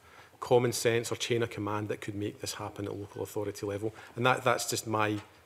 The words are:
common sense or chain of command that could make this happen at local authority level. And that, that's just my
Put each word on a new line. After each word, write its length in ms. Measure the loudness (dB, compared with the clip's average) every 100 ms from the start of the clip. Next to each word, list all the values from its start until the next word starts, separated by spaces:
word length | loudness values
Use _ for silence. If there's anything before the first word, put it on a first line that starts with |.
| -20 -20 -20 -12
common 320 | 4 6 6
sense 400 | 2 2 2 0
or 40 | -4
chain 260 | 0 2
of 80 | 0
command 380 | -2 -2 -2 -2
that 120 | -4
could 140 | -4
make 260 | -4 -4 -4
this 140 | -8
happen 320 | -6 -8 -6 -6
at 100 | -6
local 260 | -8 -8
authority 440 | -6 -4 -4 -4 -4
level. 280 | -2 -4 -6 -12 0
And 100 | 2
that, 160 | 4
that's 260 | 4 2 0
just 180 | -4 0
my 320 | 2 2 0 -6 -20